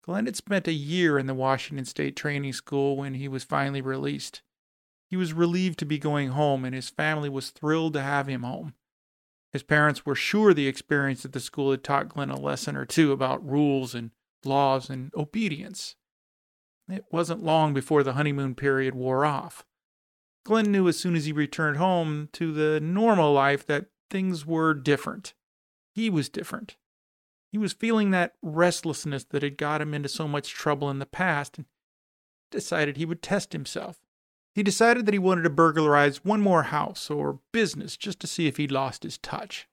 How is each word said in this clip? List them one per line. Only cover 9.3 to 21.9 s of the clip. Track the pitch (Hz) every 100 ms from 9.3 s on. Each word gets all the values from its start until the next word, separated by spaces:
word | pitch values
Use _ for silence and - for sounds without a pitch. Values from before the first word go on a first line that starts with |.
| _ _
His | 143
parents | - 151 151 139 -
were | 139
sure | - 202 214
the | 156 139
experience | 131 - 147 139 127
at | 135
the | 135
school | - - 139
had | 135
taught | - 143 147
Glenn | - 139
a | 135
lesson | 143 139 - 143
or | 131
two | - 151
about | 139 131 135 147
rules | 139 147 139 127 120
and | 117 _ _ _
laws | 135 139 139 135 123
and | 131 135 147
obedience. | 151 214 220 147 190 - - - _ _ _ _ _ _ _ _ -
It | 190 -
wasn't | 165 165 165
long | 160 160 156
before | 139 131 151
the | 135
honeymoon | 131 147 139 135 123
period | 139 135 131
wore | 127 127 131 147
off. | 139 - - - _ _ _ _ _ _ _ -
Glenn | 226 214
knew | 202 180
as | 156
soon | 185 170
as | 151
he |
returned | 151 147 - 156 143
home | 185